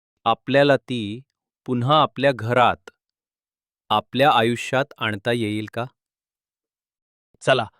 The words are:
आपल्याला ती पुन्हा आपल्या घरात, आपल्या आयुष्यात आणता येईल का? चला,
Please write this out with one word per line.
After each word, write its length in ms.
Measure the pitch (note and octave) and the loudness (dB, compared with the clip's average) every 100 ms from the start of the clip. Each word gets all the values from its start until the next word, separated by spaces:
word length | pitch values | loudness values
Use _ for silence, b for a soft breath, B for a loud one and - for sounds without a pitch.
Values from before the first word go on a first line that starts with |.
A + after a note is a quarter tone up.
| _ _ A#2 | _ _ -2
आपल्याला 520 | A2+ - C#3 C#3+ C3 | -2 0 2 4 2
ती 440 | - B2 G2+ A#2+ - _ _ _ - | -2 -8 -8 -10 -16 _ _ _ -6
पुन्हा 360 | B2 A#2+ D#3 | -2 2 2
आपल्या 300 | C3+ - C3+ A#2 | 0 0 -2 -2
घरात, 540 | A2 B2 A2+ F2 - _ _ _ _ _ _ _ _ _ - | 0 2 2 0 -8 _ _ _ _ _ _ _ _ _ -2
आपल्या 420 | G#2+ - A#2+ D3 | -2 -2 0 2
आयुष्यात 540 | A#2 A2+ A#2+ - C3 C3 - | 4 2 -2 -4 -4 -4 -6
आणता 340 | A2 G#2 A#2 | -6 -4 -4
येईल 340 | A#2+ G#2 G#2+ G#2+ | -2 -4 -6 -8
का? 120 | A#2 B2+ _ _ _ _ _ _ _ _ _ _ _ _ _ _ _ | -10 -12 _ _ _ _ _ _ _ _ _ _ _ _ _ _ _
चला, 240 | - C3 A2 | 0 0 -2